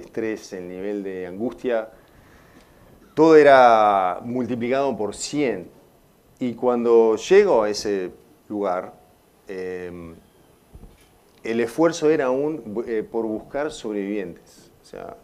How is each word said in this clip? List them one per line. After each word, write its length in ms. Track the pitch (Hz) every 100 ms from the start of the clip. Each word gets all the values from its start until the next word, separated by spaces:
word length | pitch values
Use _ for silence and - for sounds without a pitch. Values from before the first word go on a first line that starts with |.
estrés, 480 | - - 110 107 -
el 160 | 95 90
nivel 340 | 90 101 104
de 260 | 98 95 92
angustia, 640 | 92 117 117 127 113 110 - _ _ _ - _ - _ _ _ _ _
todo 240 | - 160 156
era 840 | 143 135 123 110 104 98 92 90
multiplicado 720 | 120 123 117 120 117 135 139 107
por 180 | 104 -
cien. 540 | - 143 139 98 85 - _ _ _ _ _ -
Y 160 | 127 113
cuando 600 | 123 120 117 117 113 110
llego 480 | - 190 202 131
a 60 | 107
ese 420 | 101 110 101 90 - _ _ -
lugar, 440 | 107 101 90 98 - _ _ _ _ -
em, 640 | 95 92 90 90 87 85 85 _ _ _ _ _ - - _ _ _ _ _
el 160 | 110 113
esfuerzo 520 | 117 - 165 160 151
era 140 | 156 131
aún 500 | 131 151 160 107 104
bu-, 100 | 113
eh, 140 | 110
por 240 | 104 117 113
buscar 460 | 110 - 143 151
sobrevivientes. 960 | - 113 104 98 104 90 80 _ - - _
O 60 | _
sea, 320 | 50 - -